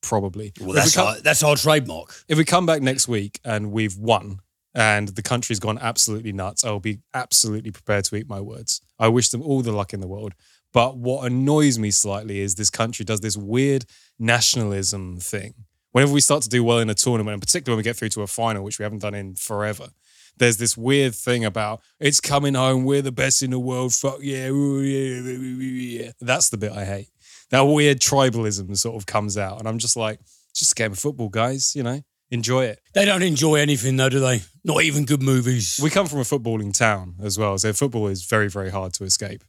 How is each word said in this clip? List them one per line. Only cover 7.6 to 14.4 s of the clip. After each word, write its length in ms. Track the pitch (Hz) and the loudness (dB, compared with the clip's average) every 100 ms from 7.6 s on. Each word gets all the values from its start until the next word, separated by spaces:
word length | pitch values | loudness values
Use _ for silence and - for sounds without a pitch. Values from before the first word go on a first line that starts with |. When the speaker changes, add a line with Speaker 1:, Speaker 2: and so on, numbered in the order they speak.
| 110 | -8
Speaker 1:
prepared 360 | 98 - 104 95 | -12 -2 0 0
to 100 | 107 | -6
eat 120 | 110 | -6
my 120 | 98 | -10
words. 400 | 101 120 113 - _ _ | -10 -10 -6 -6 _ _
I 80 | 113 | 4
wish 220 | 120 120 | 4 2
them 120 | 117 | -2
all 220 | 151 135 | -2 0
the 80 | 117 | 0
luck 220 | 104 98 | -2 -4
in 80 | 101 | -6
the 80 | 92 | -8
world. 260 | 98 107 - _ _ _ | -10 -12 -14 _ _ _
But 240 | 123 120 135 | 2 2 0
what 280 | 120 135 | -2 -2
annoys 540 | 127 123 135 151 147 117 | 0 2 4 6 4 4
me 140 | 104 | 0
slightly 480 | 98 104 98 110 98 | 0 0 -4 -6 -4
is 160 | 98 92 | -4 -2
this 140 | 104 | -2
country 340 | - 113 120 | 0 -4 -2
does 160 | 107 110 | -4 -2
this 160 | 107 98 | -2 -6
weird 480 | 101 120 139 135 120 _ _ _ 113 120 | -2 2 2 2 -2 _ _ _ 2 2